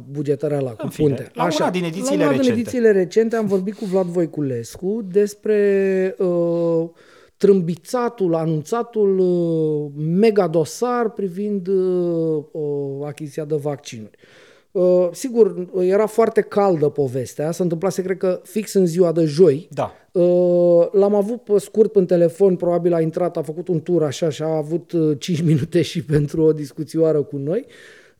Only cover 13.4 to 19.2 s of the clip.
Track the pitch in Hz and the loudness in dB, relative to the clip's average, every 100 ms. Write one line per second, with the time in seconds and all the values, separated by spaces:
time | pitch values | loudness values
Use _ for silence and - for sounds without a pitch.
13.4 | 151 151 147 139 - 117 104 _ _ - | -6 -4 -4 -8 -12 -16 -18 _ _ -20
14.4 | - _ _ 185 180 180 175 170 269 233 | -20 _ _ 0 2 4 2 -2 0 4
15.4 | 196 175 180 185 180 202 214 226 220 214 | 4 2 -6 -2 0 2 2 2 2 2
16.4 | - 202 196 160 147 - 135 127 117 - | 0 2 2 2 0 0 -2 -2 -6 -6
17.4 | 151 170 175 165 185 190 185 180 185 175 | -4 -2 -2 -2 -4 -4 -4 -2 -2 -4
18.4 | - 220 202 196 180 165 170 165 | -6 -8 -2 0 2 2 2 2